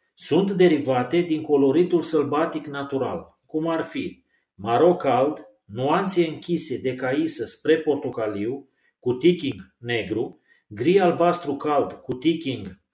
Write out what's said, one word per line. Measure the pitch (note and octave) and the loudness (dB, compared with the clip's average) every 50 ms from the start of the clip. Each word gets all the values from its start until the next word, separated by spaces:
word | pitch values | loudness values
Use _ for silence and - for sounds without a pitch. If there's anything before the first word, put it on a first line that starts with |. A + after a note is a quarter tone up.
| _ _ _ | _ _ _
sunt | - - - D3 F3+ G3+ G3 | -12 -4 0 0 2 2 2
derivate | G3 F3 D#3 D3+ D#3 C3+ A#2+ C3 C3 B2 B2 - E3+ F3 | 2 4 4 4 4 2 2 0 0 0 0 0 0 0
din | E3+ E3 D#3 D3+ | 0 0 -2 -4
coloritul | - - D3 C#3 C#3 C3+ C3+ E3 F3+ F3+ F3+ E3 | 0 2 2 4 4 4 4 4 4 4 2 0
sălbatic | D#3 - E3 D3+ C#3 B2 C#3+ D3+ E3 E3 D#3 D3+ - | 0 0 0 0 0 0 0 0 0 -2 -4 -6 -10
natural, | D3 C#3 C#3 C#3 - C#3 C3 B2 G#2+ F#2 - - - _ _ _ | -8 -8 -8 -6 -4 -4 -4 -2 -4 -6 -8 -10 -14 _ _ _
cum | _ - D#3 D#3+ E3 | _ -6 -4 -2 -2
ar | E3 D#3+ E3 | -2 -4 -4
fi | - - C3+ G#2 - - _ _ _ _ _ _ _ _ | -6 -6 -8 -8 -8 -10 _ _ _ _ _ _ _ _
maro | - G2+ A2 A#2 B2+ D#3 F3+ F3 | -8 -4 0 2 6 6 6 4
cald, | - - C#3 A#2+ B2 C3+ D3+ - - - - _ _ _ | 4 2 2 2 4 2 2 0 -4 -10 -18 _ _ _
nuanțe | - G2+ A#2+ C3 C#3+ D#3+ F#3+ G3 F#3+ - F3 E3+ | -12 -6 -4 0 2 2 2 0 0 2 2 2
închise | D#3 D3 - - - F3 - - - B2 - | 0 -2 -6 -6 -4 -4 -2 -2 -4 -6 -4
de | B2 C3 B2 | -4 -4 -4
caisă | B2+ C3+ B2+ C3+ D3+ E3 D#3 - A#2+ A2+ | -2 -2 -2 0 0 0 -2 -2 -6 -6
spre | - - - - D3 D#3+ D#3+ | -8 -10 -4 0 2 2 2
portocaliu, | D#3 D3+ C#3 C#3 - B2+ A#2 A#2 A2 G#2 G#2 G2+ G#2 A#2 C3+ C#3 - _ _ _ _ _ _ _ | 2 0 -2 0 -2 -4 -4 -4 -4 -4 -4 -4 -4 -4 -4 -6 -10 _ _ _ _ _ _ _
cu | - B2 | -4 -4
ticking | A#2+ B2+ D#3 F3 F3 - C#3+ C3 G#2+ G2 - - _ _ | 0 2 4 4 4 4 0 -6 -6 -8 -12 -20 _ _
negru, | A#2 A#2+ A#2+ A2+ G2 F2+ G#2+ A2 - - - _ _ _ _ _ _ - | -6 -4 -4 -2 -2 -2 -2 -4 -4 -4 -8 _ _ _ _ _ _ -12
gri | G#2 G#2 A#2+ E3 F#3+ G3 | -8 -2 2 4 4 6
albastru | F#3 F3 D#3 D3 E3+ F3 E3+ - - C#3+ C#3 | 4 4 2 2 2 2 2 0 -4 -6 -6
cald | - - D3+ D3 C#3 - - | -4 -2 0 0 0 0 -2
cu | - - - - C3 | -4 -10 -10 -8 -6
ticking | B2+ - E3 E3 E3 - C3+ A#2+ G#2+ G2+ F#2+ F2 - _ _ | -2 0 0 0 0 -2 -6 -8 -8 -10 -12 -16 -18 _ _